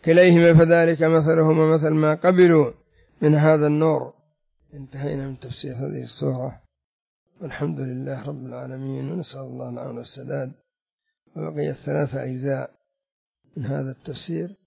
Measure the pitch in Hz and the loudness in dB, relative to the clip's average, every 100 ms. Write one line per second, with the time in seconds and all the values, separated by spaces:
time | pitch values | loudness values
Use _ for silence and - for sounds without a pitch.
0 | 165 165 180 170 170 160 165 170 165 156 | 4 6 8 8 8 8 6 6 4 2
1 | 160 165 156 165 156 160 156 160 151 156 | 2 2 2 2 4 4 4 2 2 2
2 | 156 156 180 180 175 160 127 - _ _ | 0 2 2 6 6 6 2 -4 _ _
3 | _ _ 151 151 156 156 147 151 160 143 | _ _ 2 4 4 4 2 2 0 0
4 | 127 _ _ _ _ _ _ 143 135 139 | -6 _ _ _ _ _ _ -20 -18 -10
5 | 143 143 135 131 123 120 143 123 135 127 | -8 -6 -8 -12 -14 -14 -12 -10 -8 -10
6 | 123 - 143 127 131 - _ _ _ _ | -12 -8 -6 -6 -10 -12 _ _ _ _
7 | _ _ _ _ 160 - 143 147 131 127 | _ _ _ _ -16 -8 -8 -6 -10 -10
8 | 135 131 135 147 127 123 131 131 135 135 | -10 -10 -12 -12 -14 -14 -14 -12 -10 -10
9 | 135 175 139 135 131 127 123 120 131 120 | -8 -10 -10 -14 -16 -14 -12 -12 -12 -14
10 | 123 139 127 139 131 - _ _ _ _ | -16 -18 -10 -8 -10 -14 _ _ _ _
11 | _ _ _ 160 156 151 151 131 - 147 | _ _ _ -12 -10 -6 -6 -8 -6 -4
12 | 147 139 127 127 139 135 127 _ _ _ | -4 -6 -8 -8 -6 -6 -8 _ _ _
13 | _ _ _ _ _ - 120 143 135 127 | _ _ _ _ _ -10 -8 -6 -8 -12
14 | - 135 - 165 175 202 | -14 -14 -10 -8 -8 -14